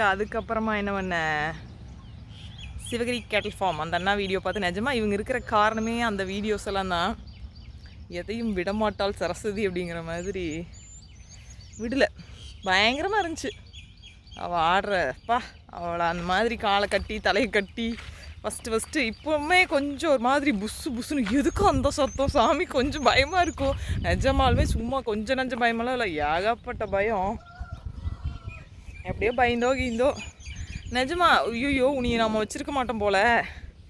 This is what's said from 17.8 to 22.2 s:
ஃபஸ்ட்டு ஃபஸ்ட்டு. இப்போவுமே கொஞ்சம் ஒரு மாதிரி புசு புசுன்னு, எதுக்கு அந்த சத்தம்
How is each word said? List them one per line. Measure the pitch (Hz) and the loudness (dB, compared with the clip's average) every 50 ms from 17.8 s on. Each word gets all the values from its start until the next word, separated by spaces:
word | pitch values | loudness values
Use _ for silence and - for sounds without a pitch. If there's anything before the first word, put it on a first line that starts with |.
| 233 233 233 - - - - - - - - | -4 -4 -4 -6 -10 -14 -14 -14 -14 -16 -12
ஃபஸ்ட்டு | - - 214 - - - 240 | -8 -8 -6 -6 -6 -4 -2
ஃபஸ்ட்டு. | 220 220 - - - 302 254 | -2 -2 -2 0 0 0 0
இப்போவுமே | 226 208 - - 294 311 294 285 311 359 370 370 | 0 -2 -4 -2 0 0 2 2 4 6 6 6
கொஞ்சம் | - 320 277 285 285 285 254 311 330 277 | 6 4 2 2 0 -2 0 2 2 4
ஒரு | 240 | 4
மாதிரி | 226 247 277 294 277 302 240 | 4 4 4 4 2 2 0
புசு | 190 202 214 - - - 320 | 0 -2 -4 -6 -6 -6 -4
புசுன்னு, | 240 233 240 - 302 277 233 190 233 | -4 -4 -4 -2 -2 0 0 2 2
எதுக்கு | 285 233 339 - - 403 | 2 2 2 4 4 4
அந்த | 381 294 262 247 285 | 4 6 4 2 2
சத்தம் | - - 269 - - - | 2 2 0 0 0 0